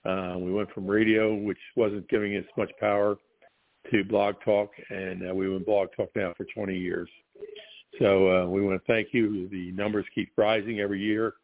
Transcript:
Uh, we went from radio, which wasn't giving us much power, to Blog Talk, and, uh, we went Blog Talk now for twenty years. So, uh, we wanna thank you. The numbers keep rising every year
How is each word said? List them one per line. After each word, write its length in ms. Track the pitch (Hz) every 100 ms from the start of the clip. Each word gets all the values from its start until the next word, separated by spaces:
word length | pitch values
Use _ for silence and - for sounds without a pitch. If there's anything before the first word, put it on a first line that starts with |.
Uh, 300 | 98 95 92 90
we 160 | 90
went 180 | 101 101
from 160 | - 95
radio, 460 | 107 110 110 107
which 240 | 107 104 90 -
wasn't 320 | - 107 101 -
giving 280 | 113 104 101
us 80 | -
much 160 | - 98 -
power, 380 | 107 101 104 101 _ _ _ _ _ _ -
to 120 | 110
Blog 320 | 98 104 101 101
Talk, 240 | - 104 104 - -
and, 380 | 98 95 92 92
uh, 60 |
we 160 | 95 95
went 160 | 95
Blog 240 | 107 104 92 -
Talk 120 | 98
now 180 | - 92 -
for 80 |
twenty 320 | 95 - 98 92
years. 320 | 87 87 87 - _ - - - - - _ -
So, 300 | 104 98 95
uh, 180 | 92 90
we 140 | 95
wanna 180 | 98 95 -
thank 240 | 113 107
you. 380 | 123 107 104 92
The 220 | 98 90
numbers 340 | 92 104 104 92
keep 180 | - - -
rising 420 | 107 110 104 107
every 220 | 101 101
year 320 | 104 107 110 -